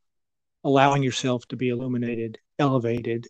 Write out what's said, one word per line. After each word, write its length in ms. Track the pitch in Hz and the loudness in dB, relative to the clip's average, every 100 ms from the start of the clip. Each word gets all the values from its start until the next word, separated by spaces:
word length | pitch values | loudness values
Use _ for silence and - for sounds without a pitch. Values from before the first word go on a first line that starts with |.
| _ _ _ _ _ _ | _ _ _ _ _ _
allowing 400 | 147 135 139 139 | 2 4 6 4
yourself 420 | 135 - 131 123 - | 0 -2 -2 -4 -4
to 80 | 127 | -6
be 140 | 127 | -2
illuminated, 680 | 120 127 123 120 117 113 110 _ - | -2 -4 -4 -4 -4 -6 -10 _ -2
elevated, 680 | 143 131 117 120 117 117 120 | 2 2 0 -2 -2 -6 -8